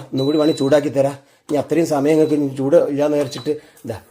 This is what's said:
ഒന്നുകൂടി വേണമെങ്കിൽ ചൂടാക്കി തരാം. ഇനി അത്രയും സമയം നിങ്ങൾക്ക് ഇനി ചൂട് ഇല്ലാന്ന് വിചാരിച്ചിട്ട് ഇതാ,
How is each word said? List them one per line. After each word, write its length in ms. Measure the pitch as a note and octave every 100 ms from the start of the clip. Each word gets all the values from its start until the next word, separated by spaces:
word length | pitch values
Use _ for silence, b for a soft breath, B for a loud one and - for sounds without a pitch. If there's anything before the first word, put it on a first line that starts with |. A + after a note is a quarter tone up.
| -
ഒന്നുകൂടി 240 | C3+ C3+ D#3
വേണമെങ്കിൽ 200 | D3+ -
ചൂടാക്കി 280 | C3+ D3 C#3+ C3+
തരാം. 180 | C#3 C#3 b b -
ഇനി 100 | D3
അത്രയും 260 | C3+ D3+ D#3+
സമയം 220 | C#3+ C#3+ D#3
നിങ്ങൾക്ക് 180 | D#3 D3
ഇനി 100 | C#3 C3
ചൂട് 180 | C3+ E3+ C#3+
ഇല്ലാന്ന് 240 | C#3+ D3 D3
വിചാരിച്ചിട്ട് 360 | C3+ B2+ C#3 D3+ B B -
ഇതാ, 120 | G#2+ -